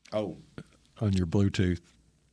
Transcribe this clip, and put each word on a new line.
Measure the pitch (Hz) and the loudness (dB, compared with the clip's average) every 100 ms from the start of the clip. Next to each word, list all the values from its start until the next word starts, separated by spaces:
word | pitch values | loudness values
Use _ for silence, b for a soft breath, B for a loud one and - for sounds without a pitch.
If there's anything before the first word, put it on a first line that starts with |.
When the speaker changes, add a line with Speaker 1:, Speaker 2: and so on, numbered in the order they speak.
| - | -8
Speaker 1:
Oh. | 107 101 78 - - - _ _ - | -6 -6 -8 -18 -20 -20 _ _ -4
Speaker 2:
On | 107 | 0
your | 95 85 | 0 2
Bluetooth. | 104 98 - 90 85 - _ _ _ _ | 2 2 2 0 0 -8 _ _ _ _